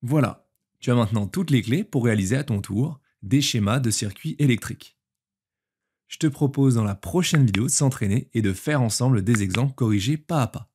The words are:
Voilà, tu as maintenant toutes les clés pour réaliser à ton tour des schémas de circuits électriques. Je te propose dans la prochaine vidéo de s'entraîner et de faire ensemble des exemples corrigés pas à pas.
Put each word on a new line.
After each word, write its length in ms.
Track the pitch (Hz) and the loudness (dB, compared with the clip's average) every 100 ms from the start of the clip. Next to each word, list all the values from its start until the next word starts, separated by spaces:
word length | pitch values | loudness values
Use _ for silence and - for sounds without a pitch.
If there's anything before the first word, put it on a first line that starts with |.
Voilà, 460 | 117 151 117 - _ _ _ _ | 0 0 0 -2 _ _ _ _
tu 100 | - | 0
as 40 | |
maintenant 320 | 123 107 110 101 | 2 2 0 -2
toutes 240 | - 180 | -4 0
les 120 | 139 | 0
clés 220 | 104 139 | 2 -2
pour 200 | 208 139 | -2 -2
réaliser 320 | 120 107 95 131 | 2 2 2 -2
à 60 | |
ton 180 | 147 104 | -2 -6
tour 400 | - 98 147 156 _ _ | -4 -4 -4 -6 _ _
des 180 | 98 135 | -2 0
schémas 400 | 139 123 101 123 | 0 0 0 0
de 100 | 123 | 0
circuits 460 | 107 104 - 156 - | -2 -4 -8 -12 0
électriques. 600 | 147 117 - - - _ _ _ _ _ _ _ _ _ _ _ _ | 2 2 -2 -14 -16 _ _ _ _ _ _ _ _ _ _ _ _
Je 100 | - | -2
te 80 | 160 | -2
propose 480 | 143 143 135 135 | 0 -2 2 2
dans 100 | 120 | 4
la 100 | 107 | 0
prochaine 520 | 98 - 175 175 160 127 | -4 -4 -2 0 4 4
vidéo 180 | 95 | 2
de 60 | 120 | 0
s'entraîner 580 | - 143 127 104 107 - | 0 0 0 -2 -2 -2
et 80 | 117 | -2
de 100 | 104 | -2
faire 300 | 95 - 147 | -2 -2 0
ensemble 400 | 117 - 123 120 | 0 0 2 2
des 200 | 92 117 | 2 0
exemples 320 | 98 92 135 | 0 -2 -2
corrigés 420 | 131 117 104 98 151 | 0 0 0 0 -4
pas 260 | _ 165 | _ -2
à 40 | 117 | -2
pas. 260 | - - | -6 -18